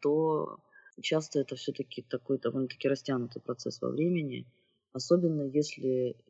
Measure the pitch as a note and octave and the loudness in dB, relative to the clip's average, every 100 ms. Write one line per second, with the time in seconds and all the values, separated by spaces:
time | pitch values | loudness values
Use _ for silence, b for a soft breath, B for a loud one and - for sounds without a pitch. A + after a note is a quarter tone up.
0 | C#3+ D3+ D#3 D3+ - - _ b b - | 2 4 4 2 -2 -8 _ b b -6
1 | - D#3+ D#3 D3 C3 C3 - - - - | 0 0 2 0 0 -2 -4 -4 -6 -10
2 | - C3+ - C3+ A#2 C3+ C3 - C#3 C#3 | -8 -6 -2 0 0 0 -2 0 0 0
3 | - B2+ A#2+ - - A#2+ A#2+ - B2 C3 | 0 -2 -2 -6 -8 -6 -6 -4 -2 0
4 | E3+ F3 C#3+ B2 A#2+ _ _ _ _ C3 | 2 2 -2 -6 -10 _ _ _ _ -6
5 | - F3 E3+ D3+ C#3 C#3+ D3+ - C3 B2+ | 2 4 4 2 0 0 0 0 0 0
6 | B2 - _ | 0 -4 _